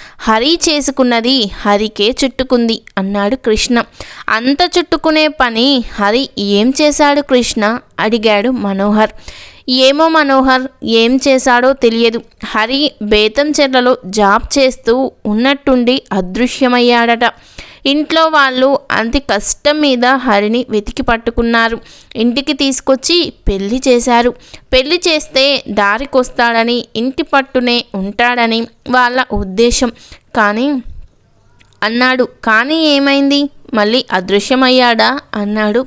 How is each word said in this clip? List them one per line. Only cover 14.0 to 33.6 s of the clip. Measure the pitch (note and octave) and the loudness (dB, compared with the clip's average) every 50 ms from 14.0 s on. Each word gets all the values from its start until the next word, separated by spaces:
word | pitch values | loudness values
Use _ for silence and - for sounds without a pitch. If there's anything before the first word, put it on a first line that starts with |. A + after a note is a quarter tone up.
| - | -4
జాబ్ | F#3 F#3+ G#3+ G#3 G3 G3+ A3+ - - - C#4+ | -4 -2 2 2 4 2 2 0 -2 0 0
చేస్తూ | C4+ C4 B3 - - A3+ A#3 B3+ C4+ - - _ - | 2 0 0 -2 -2 0 0 0 -2 -4 -6 _ -6
ఉన్నట్టుండి | G#3 G#3 G#3+ A#3+ C4+ C#4 C#4 - C#4 C4 B3+ A#3+ A#3 B3+ C4+ - - G3+ | -4 -2 0 0 0 0 0 0 0 2 2 2 2 0 0 -2 -4 -4
అదృశ్యమయ్యాడట. | G3+ F#3 F3+ F#3 G#3+ B3 B3 - - C4+ B3 B3 B3 A#3+ A#3+ A#3+ A#3+ A#3 A#3 A#3 A#3 B3 A3+ - - - - - - - - - - - | -4 -4 -4 -2 -2 -2 -2 -2 0 0 0 2 2 2 2 2 2 2 2 0 0 0 -2 -4 -6 -14 -20 -20 -20 -20 -20 -16 -6 -4
ఇంట్లో | C4+ C#4 D4+ D4+ D4 E4 D#4+ D#4+ D#4+ | -2 0 0 -2 -2 0 0 2 2
వాళ్ళు | D#4 D4+ C#4 C4 B3+ B3+ C4 C#4 C#4 - - - | 2 2 2 2 2 0 0 2 0 0 -2 -4
అతి | - - A3 A#3 A#3 C#4+ | -4 -4 -2 -2 -2 -4
కష్టం | - - G3+ G3+ G#3 - - - - C#4+ D4 D4+ | -2 -2 -2 -2 -2 -4 -4 -2 -2 -2 0 2
మీద | D4+ C#4+ C4 A#3+ A#3+ | 0 0 0 2 2
హరిని | B3 C4+ C4+ B3 B3+ G#3 G3+ G#3 G#3 A3 B3 A#3+ - | 2 2 0 0 0 0 0 0 0 -2 -2 -2 -2
వెతికి | A3 G#3+ G#3 - - - B3+ | -4 -4 -4 -4 -6 -4 -2
పట్టుకున్నారు. | - A#3 A3+ A3+ A#3+ A3+ - A#3 A#3 A#3 A#3 A3+ A3+ A#3 A3+ - - - - - _ - | -2 -2 -2 -4 -4 -4 -2 -2 0 2 2 0 0 -2 -6 -10 -14 -20 -20 -20 _ -6
ఇంటికి | B3 A3 A#3+ A#3 C#4 C#4 D4+ D4+ | -2 -2 -2 -2 -2 -2 -4 -2
తీసుకొచ్చి | C4+ C#4+ C4+ C4 - - - C4+ C4 - - E4+ F4 D#4+ - - _ _ - | -2 0 -2 -2 -2 0 0 0 0 0 0 0 0 -2 -2 -6 _ _ -4
పెళ్లి | G3+ F#3+ G3 G3+ A3+ C4 - C#4 | -4 -4 -4 -4 -4 -2 2 2
చేశారు. | B3 A#3+ A#3 B3+ A#3+ A#3 A#3+ B3 B3 - - - - - - _ - | 2 2 2 2 2 2 2 0 -2 -6 -10 -20 -20 -20 -8 _ 0
పెళ్లి | C4 C4 C#4+ E4 F4 - F4+ | 0 0 0 -2 -2 0 0
చేస్తే | D#4+ D4+ D4+ - - C4+ C4+ C#4 C#4 B3 - - | -2 -2 -4 -4 -2 0 0 0 0 -2 -4 -6
దారికొస్తాడని, | G3+ G#3+ G3+ G3+ G#3 A#3 - - - C4 B3+ - - - A#3+ A#3 A#3 A3+ A3+ A#3 A#3+ A#3+ - - - | -2 -2 0 0 0 -2 -4 -2 -2 -2 -2 -2 -2 -2 0 0 0 0 0 0 -2 -4 -6 -6 -6
ఇంటి | G#3+ A3+ C4 C4+ - D#4+ | -6 -4 -4 -4 -4 -4
పట్టునే | - - C#4 C4 C4+ - C4 B3 B3 A#3+ A#3+ A3+ _ - | 0 0 0 0 0 -2 -2 0 0 0 -2 -4 _ -8
ఉంటాడని | G3 F#3+ G3+ G#3 - A#3+ A#3+ B3 A#3+ A#3 A3+ A3+ A3+ A3+ - _ _ - - | -8 -8 -6 -2 0 0 0 2 0 0 0 0 -2 -4 -6 _ _ -6 -2
వాళ్ళ | B3 B3+ B3+ A#3+ B3 C4 B3+ - - | 0 2 2 2 0 -2 -2 -2 -4
ఉద్దేశం. | G3+ - F#3+ F#3 G3 A#3 A#3+ A#3 - C4 A#3 - - - - - - _ _ - | -4 -4 -2 0 2 2 2 2 0 0 -2 -4 -6 -16 -20 -20 -20 _ _ -2
కానీ," | B3 G#3+ G3+ G#3 A3 B3+ D4 D4 B3+ A3+ - - - - - _ _ _ _ _ _ _ _ _ _ _ _ _ _ - | 0 0 2 0 0 -2 -2 -2 -4 -6 -10 -14 -16 -18 -20 _ _ _ _ _ _ _ _ _ _ _ _ _ _ -4
అన్నాడు. | G#3+ A3+ A#3+ B3+ B3+ B3+ B3+ B3 - - _ - | -2 0 0 0 2 2 0 -2 -2 -6 _ -2
"కానీ | A#3 A3 A3 A#3+ C#4 D#4 E4 D#4+ | 0 0 0 0 0 0 0 2
ఏమైంది? | D4+ C#4+ C#4 C#4 C#4 C#4 C#4 C#4 C#4 C#4+ C#4+ C#4+ C#4+ - - | 2 2 2 2 2 2 2 2 2 2 0 0 -2 -6 -12